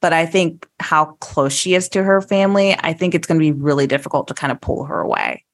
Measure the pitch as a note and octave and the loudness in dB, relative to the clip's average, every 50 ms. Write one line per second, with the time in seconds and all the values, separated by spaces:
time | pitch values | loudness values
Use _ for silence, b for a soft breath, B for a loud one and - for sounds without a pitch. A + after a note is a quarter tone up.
0 | - E3+ D#3+ E3 E3 E3 E3 F#3+ F3+ D#3+ E3 - - - _ - - - E3 D#3 | 0 2 2 2 0 2 2 0 0 0 -2 -6 -16 -20 _ -10 -4 0 2 2
1 | D#3 D#3 - - - - - D#3 C#3 C#3 C#3 - - F#3 F3+ F3+ F#3 - - G3 | 2 0 -2 -14 -16 -8 -2 0 0 0 0 -2 -2 0 0 0 0 0 -2 0
2 | F#3+ G3 G3 G3 F#3+ - G3+ G3 G3 G3 G3+ G3+ G3 G3 F#3 - - E3 D#3+ E3 | 2 4 2 2 2 0 0 2 2 2 2 2 2 2 0 0 -2 -4 -4 -2
3 | F#3 F3+ E3+ E3 D#3+ - E3+ D#3+ D#3 D3+ D3 C#3 C#3 D3 D3 C#3 C#3 C3+ C3+ C#3 | -2 0 0 0 0 0 2 2 2 2 0 0 0 0 2 2 2 0 0 -2
4 | - - - C#3+ C#3 - D3 - - C#3 B2+ - - - C#3 - C#3+ C#3+ - - | -2 -2 -4 -4 -4 -4 -8 -6 -4 -4 -4 -4 -4 -6 -6 -6 -6 -6 -6 -4
5 | - - - - G#1 A#1 - - _ _ | -4 -2 -2 -2 -2 -4 -6 -8 _ _